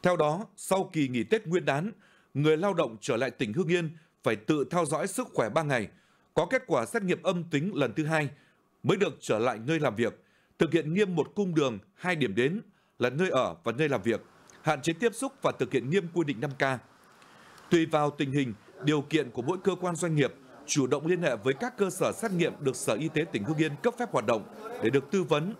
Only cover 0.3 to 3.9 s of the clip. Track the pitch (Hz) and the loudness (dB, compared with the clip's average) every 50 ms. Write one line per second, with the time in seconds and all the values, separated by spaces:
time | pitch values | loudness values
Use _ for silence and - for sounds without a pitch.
0.3 | 151 185 226 - _ - - - 190 196 190 190 - 160 143 127 127 120 113 - | 2 -2 -6 -10 _ -16 -4 -2 0 0 0 -2 0 -2 -2 0 0 -2 0 0
1.3 | 220 226 220 156 175 175 147 147 135 143 170 220 - - _ - _ _ _ _ | -2 -2 0 -2 -2 0 0 0 0 0 -2 -4 -8 -12 _ -20 _ _ _ _
2.3 | _ 135 147 151 156 156 185 202 190 160 123 120 110 104 - - 123 113 131 127 | _ 0 4 4 4 4 2 0 0 0 -2 -2 -4 -8 -4 -2 0 0 0 -2
3.3 | 117 - 139 104 107 156 196 151 175 175 170 156 | -2 -4 -4 -2 -2 -2 0 0 0 0 0 -4